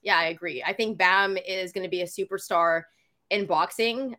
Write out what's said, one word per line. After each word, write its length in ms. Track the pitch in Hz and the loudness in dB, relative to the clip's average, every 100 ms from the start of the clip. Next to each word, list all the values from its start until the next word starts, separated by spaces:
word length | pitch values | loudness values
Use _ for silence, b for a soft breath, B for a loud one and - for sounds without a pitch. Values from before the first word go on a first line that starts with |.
Yeah, 160 | 202 170 | 0 2
I 100 | 165 | 2
agree. 360 | 165 170 127 | -4 -8 -6
I 80 | 170 | -4
think 240 | 196 220 180 | -2 -2 4
Bam 400 | 185 190 196 190 | 4 6 2 0
is 360 | 180 185 180 | -4 -6 -4
gonna 160 | 196 185 | -6 -4
be 120 | 180 | -4
a 40 | 175 | -4
superstar 800 | - 190 196 - 175 170 165 - _ _ _ - | -6 -6 -6 0 2 4 2 -2 _ _ _ -4
in 160 | 202 196 | -2 0
boxing. 680 | 160 175 - 226 240 262 | 0 0 0 -2 0 -6